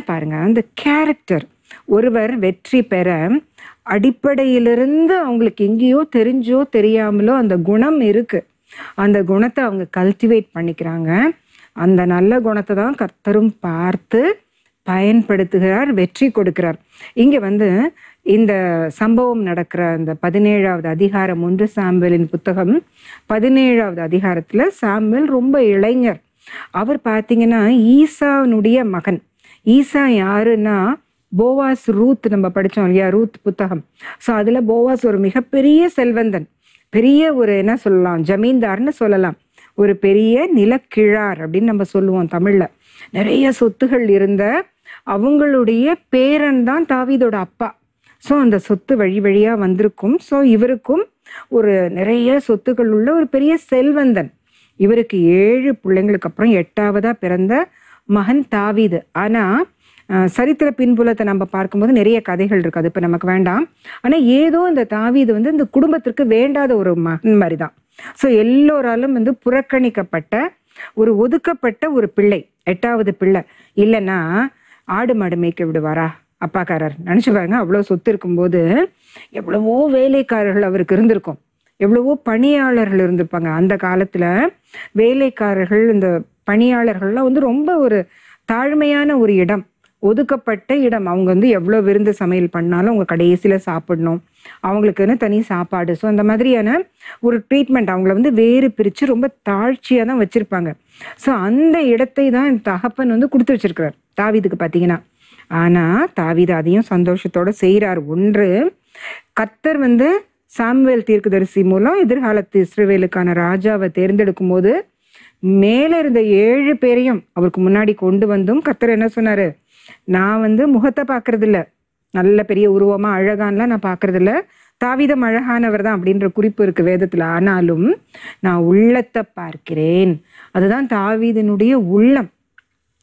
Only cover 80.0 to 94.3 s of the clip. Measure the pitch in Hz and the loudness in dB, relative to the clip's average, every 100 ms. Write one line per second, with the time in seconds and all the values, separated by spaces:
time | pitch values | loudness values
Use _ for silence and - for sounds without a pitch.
80 | 269 269 269 226 208 196 202 190 175 190 | 2 0 0 -2 0 0 0 -2 0 2
81 | 220 208 180 143 _ _ _ - 202 240 | 2 0 -4 -14 _ _ _ -4 0 2
82 | 254 285 240 226 277 294 269 240 214 196 | 0 -2 -2 0 2 2 0 0 0 0
83 | 185 180 165 175 165 156 185 196 185 185 | 0 0 -2 -4 -4 -2 -2 -2 -2 -2
84 | 190 180 175 185 320 - _ - - 202 | -4 -4 -2 -2 -4 -6 _ -20 -8 0
85 | 226 262 269 - 208 196 185 208 226 214 | 2 2 -2 -2 -4 -2 0 2 2 2
86 | 185 170 - _ - 208 240 247 233 190 | 0 -2 -6 _ -4 0 2 2 0 -2
87 | 196 233 262 262 262 254 302 349 262 214 | -4 -2 0 0 0 0 0 0 0 0
88 | 175 _ _ _ - 233 277 302 294 285 | -4 _ _ _ -6 -4 -2 0 0 0
89 | 294 285 220 196 180 208 - _ _ _ | 0 0 2 2 0 -2 -6 _ _ _
90 | 202 226 262 269 - 208 - 285 254 220 | 0 0 0 -4 -4 -6 -4 0 0 -2
91 | 185 180 185 185 247 202 170 220 196 202 | -2 -2 0 2 2 2 0 0 2 2
92 | 208 202 180 180 175 175 170 175 202 220 | 0 -2 -2 -2 -2 -2 -2 0 0 0
93 | 175 165 175 180 202 190 185 165 - 170 | -2 0 2 2 2 0 -2 -6 -4 -4
94 | 165 165 - | -2 -4 -8